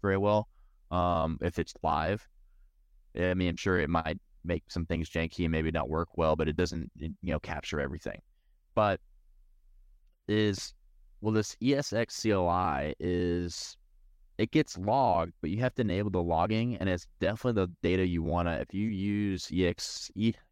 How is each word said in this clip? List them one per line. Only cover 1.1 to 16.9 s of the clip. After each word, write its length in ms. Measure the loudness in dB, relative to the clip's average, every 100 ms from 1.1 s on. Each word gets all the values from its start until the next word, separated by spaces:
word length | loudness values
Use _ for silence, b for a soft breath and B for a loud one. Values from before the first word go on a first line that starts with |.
| 2 0 -2
if 160 | -2 -2
it's 160 | -4 -4
live. 420 | 0 0 0 -4 -8 -20 -20 -20 -20 _ _ -20 _ -2
I 180 | 0
mean, 140 | 2 0
I'm 80 | 0
sure 240 | 0 2
it 100 | 2
might 300 | 0 0 -6 -10 -12
make 180 | -4 -4 -4
some 180 | -6 -2
things 240 | -4 -2
janky 340 | -2 -2 -2
and 60 | 0
maybe 220 | 0 0
not 160 | -2 -2
work 280 | -2 -2 0
well, 200 | 2 2
but 100 | 2
it 80 | 0
doesn't, 320 | -2 -2 -8
you 200 | -10 -10 -8
know, 180 | -4 -4
capture 400 | -4 -8 -6 -4
everything. 400 | -4 -6 -10 -10 -16 _ _ _ _ 2
But 240 | 2 2 -6 -20 -20 -20 -20 -20 -20 -20 -20 -20 _ _ -2
is, 440 | 2 2 0 -6 -14 -20 -20 -20 -6
well, 120 | 0
this 240 | 0 0 -2
E 140 | 0
S 180 | 0 0
X 220 | -2 -2
C 160 | -2 2
L 180 | 4 4
I 460 | 2 2 0 -2 -2
is, 760 | 0 2 2 0 -2 -6 -12 -16 _ -20 -20 -20 -10 -4
it 140 | 2
gets 260 | 2 2 -2
logged, 540 | 0 2 4 2 0 -4
but 100 | -4
you 80 | -2
have 160 | 0
to 80 | 0
enable 280 | 0 0 0
the 120 | 0
logging, 540 | 2 2 2 2 0 0
and 120 |
it's 200 | 0